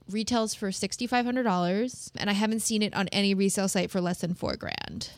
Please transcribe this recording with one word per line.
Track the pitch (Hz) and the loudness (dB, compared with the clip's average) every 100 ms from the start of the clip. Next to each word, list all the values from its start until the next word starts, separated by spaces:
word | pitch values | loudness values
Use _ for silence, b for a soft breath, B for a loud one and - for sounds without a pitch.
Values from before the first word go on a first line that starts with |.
| - | -6
retails | 202 214 240 220 | -4 0 0 0
for | - 196 | -2 -4
sixty-five | 185 196 - 247 247 | -2 -4 -4 0 2
hundred | 240 254 | 2 2
dollars, | 233 180 175 190 254 - - - | 2 2 2 2 0 -4 -14 -4
and | 202 | -2
I | |
haven't | 202 214 220 | 2 2 0
seen | - 220 | 0 2
it | 214 | 2
on | - 190 | 0 0
any | - 202 | 2 4
resale | 190 196 190 190 | 4 4 2 2
site | 190 180 | 0 0
for | 190 | 0
less | 175 175 | 0 -2
than | 165 | -2
four | 175 - - | -2 -4 -4
grand. | - - - - - | -6 -6 -8 -8 -10